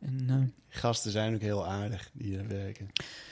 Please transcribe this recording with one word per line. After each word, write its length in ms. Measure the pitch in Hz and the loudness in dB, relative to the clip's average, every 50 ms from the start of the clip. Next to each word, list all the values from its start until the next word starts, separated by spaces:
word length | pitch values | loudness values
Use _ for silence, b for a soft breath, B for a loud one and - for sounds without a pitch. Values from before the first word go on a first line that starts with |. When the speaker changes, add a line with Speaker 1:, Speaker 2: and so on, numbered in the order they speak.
Speaker 1:
En, 240 | - 139 131 131 131 127 | -4 -4 -2 0 2 4
eh, 500 | 131 135 135 127 - - _ _ - - | 4 4 4 4 2 -4 _ _ -6 0
Speaker 2:
gasten 300 | - 117 113 - - 110 | 2 2 2 2 0 0
zijn 240 | 101 107 107 110 113 | 2 2 2 2 2
ook 60 | 104 | 2
heel 260 | 107 104 104 101 85 | 2 2 2 2 0
aardig 440 | 90 98 101 104 107 104 98 - - | 0 -2 -2 -2 -2 -4 -4 -8 -12
die 260 | - 127 117 101 95 98 | -12 -8 -4 -4 -4 -4
er 100 | 98 110 | -4 -4
werken. 400 | 98 98 98 98 104 - 98 98 - B B B B B B B | -4 -4 -4 -6 -6 -8 -12 -6 -4 B B B B B B B